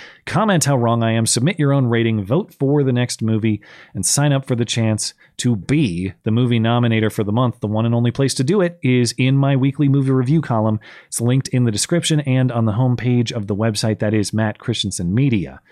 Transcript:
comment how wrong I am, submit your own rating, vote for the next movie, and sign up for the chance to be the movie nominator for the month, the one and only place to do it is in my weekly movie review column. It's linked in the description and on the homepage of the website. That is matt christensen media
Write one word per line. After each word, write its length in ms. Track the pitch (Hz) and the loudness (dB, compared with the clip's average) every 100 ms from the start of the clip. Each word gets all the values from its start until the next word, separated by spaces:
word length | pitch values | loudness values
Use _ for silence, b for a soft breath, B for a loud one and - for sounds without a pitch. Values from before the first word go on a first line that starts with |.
| B B - | B B -4
comment 380 | - 214 175 | -2 2 2
how 120 | 135 139 | 2 0
wrong 280 | 117 117 | 2 2
I 80 | 113 | 0
am, 120 | 113 | 0
submit 320 | 113 120 139 202 | 0 0 0 0
your 160 | 143 | 0
own 140 | 139 123 | 2 2
rating, 380 | 117 113 110 | 2 2 0
vote 280 | 95 147 220 | 0 -2 -2
for 300 | - 135 147 | -4 0 2
the 80 | 135 | 2
next 300 | 123 120 - | 0 -2 -2
movie, 380 | 110 110 110 104 B B B | -2 0 0 -2 B B B
and 100 | - | -6
sign 280 | 92 - 147 | -2 0 2
up 120 | 139 | 0
for 120 | 135 120 | -2 -2
the 80 | |
chance 500 | 117 120 110 107 - b b - | -2 0 0 0 -4 b b -4
to 180 | 123 | -2
be 600 | 110 - 143 127 85 95 - | -2 0 0 0 -2 -6 -6
the 80 | 113 | -2
movie 260 | 113 123 120 | 0 2 2
nominator 540 | 113 120 120 113 107 | 2 2 2 2 0
for 100 | - | -2
the 80 | 101 | -2
month, 300 | 107 127 - | 0 -2 -2
the 80 | 104 | -4
one 180 | 107 117 | -2 0
and 80 | |
only 160 | 117 120 | 0 0
place 240 | 120 135 | 0 -2
to 80 | - | 0
do 180 | 135 208 | 0 2
it 200 | 175 170 | 0 -2
is 320 | 127 123 117 - | 0 2 2 0
in 200 | 131 135 | 0 2
my 180 | 139 | 2
weekly 340 | 139 135 139 143 | 2 0 0 2
movie 220 | 139 135 | 2 2
review 300 | 131 127 160 | 0 2 0
column. 400 | - 113 110 110 B B B | 0 0 0 -2 B B B
It's 140 | - | -4
linked 260 | 117 131 - | 0 0 0
in 120 | 127 | 0
the 80 | 120 | 0
description 480 | 104 - 170 - 151 | 0 -2 -2 0 -2
and 280 | 143 131 127 | 0 0 2
on 140 | 117 | 0
the 80 | 110 | 0
homepage 580 | 104 127 120 123 123 117 | 2 0 0 0 0 0
of 160 | 113 101 | -4 -4
the 80 | |
website. 460 | 98 113 107 113 104 | -2 -2 -2 -2 -2
That 120 | 107 | 0
is 200 | 107 98 | 0 0
matt 260 | 107 110 104 | -2 -2 -4
christensen 560 | - 110 101 - 87 | -6 -4 -4 -4 -2
media 460 | 107 139 110 71 - b | 2 2 0 -4 -12 b